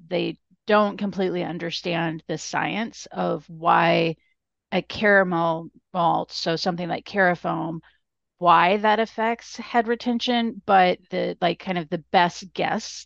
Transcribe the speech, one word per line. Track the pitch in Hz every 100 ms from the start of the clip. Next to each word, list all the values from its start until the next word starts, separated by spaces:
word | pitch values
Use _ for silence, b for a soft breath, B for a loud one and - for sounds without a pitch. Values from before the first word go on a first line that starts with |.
| 165
they | 175 170 165 _ _ -
don't | 214 208 190
completely | 202 185 185 175
understand | 170 170 170 - 180 170 165 160 -
the | 156
science | - 147 165 190 175 - -
of | 190 180 170 151
why | 165 165 170 170 170 165 160 _ _ _ _ _
a | 190
caramel | - - 214 202 185 170 170 165 165 - _
malt, | 185 170 160 -
so | - 175 165
something | 190 170 175
like | 165 -
Carafoam, | 202 185 175 180 165 160 165 b b _ _ _ _
why | 175 170 175 208
that | 214 214
affects | 220 - 220 233 - -
head | - 240 226
retention. | 233 247 233 247 240 226 196 -
But | 190 180 180 _
the, | 185 180 175
like, | 175 170
kind | - 180
of | 156
the | 175 -
best | 190 175 - 190
guess | - - 214 - -